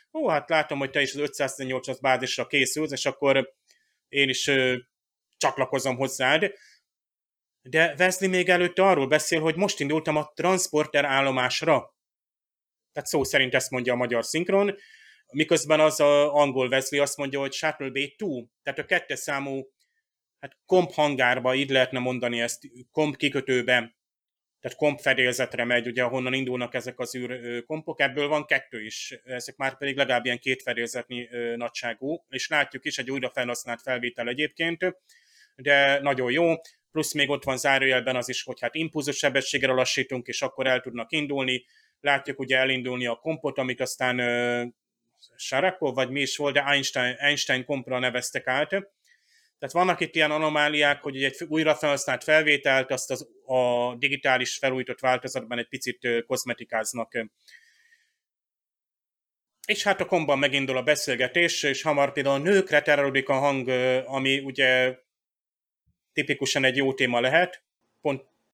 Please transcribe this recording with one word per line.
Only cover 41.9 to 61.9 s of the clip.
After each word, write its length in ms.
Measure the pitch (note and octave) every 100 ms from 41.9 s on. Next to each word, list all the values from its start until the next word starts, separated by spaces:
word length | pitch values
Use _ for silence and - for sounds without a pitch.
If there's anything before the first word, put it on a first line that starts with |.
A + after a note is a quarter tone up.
| _
látjuk 380 | C#3+ C#3 C#3+ C3+
ugye 180 | B2+ C3
elindulni 480 | C3 C3 B2+ B2 A#2+
a 100 | A#2
kompot, 420 | D#3+ D#3 C#3+ C3
amit 240 | B2+ A#2+
aztán, 380 | B2+ - B2+ B2
ö, 440 | B2 A#2+ A#2+ A#2+ A#2+ - _ _ _ _ _ -
Sarakov, 580 | - C3 F3+ F3+ D3
vagy 160 | B2 B2+
mi 120 | C#3
is 160 | C3+ -
volt, 160 | C#3+
de 100 | C#3 C#3
Einstein, 500 | C#3 C3 C3+ B2 B2
Einstein 480 | C#3+ D3 - B2+ B2
kompra 340 | C#3 B2+ B2+
neveztek 480 | B2+ A#2+ - C3 C3
át. 220 | C3+ D#3
Tehát 1040 | G3 G3 _ _ _ _ _ _ - C3+
vannak 260 | E3+ F#3 E3+
itt 160 | D#3+ D#3+
ilyen 160 | D3+
anomáliák, 720 | D3+ D#3 D3+ D3+ D3+ C#3+ C#3+
hogy 220 | D3 C3+
egy 200 | C3+ C3 D#3+
újra 280 | D#3 D#3 D3
felhasznált 480 | D3+ C#3 - B2+
felvételt, 680 | - D#3 D3+ C#3+ C#3 C3+ B2+
azt 200 | C3 -
az, 160 | C3 - _ -
a 500 | B2+ B2 A#2+ B2 A#2+
digitális 640 | C#3 C#3 C#3 B2+ B2 -
felújított 420 | C3+ C3 B2 A#2+
változatban 580 | C3 B2+ B2+ C3 A2+ A#2+
egy 100 | A#2
picit, 380 | B2 B2+ A2+ B2
ö, 180 | A#2
kozmetikáznak. 1080 | - B2+ B2 A#2+ A#2 A2+ G#2+ B2 A2+ B2 A2 _ _ - _ _ _ _ _ _ _ _ _ _ _ _ _ _ _ _ _ _ _ _ -
És 160 | G#3
hát 180 | G#3 F#3+
a 40 | F3
komban 340 | F3+ D3 C3+
megindul 380 | C#3+ C#3 C3 C3
a 60 |
beszélgetés, 800 | B2+ C#3+ - B2 B2 F3 E3+ -
és 180 | D3 C3
hamar 320 | D#3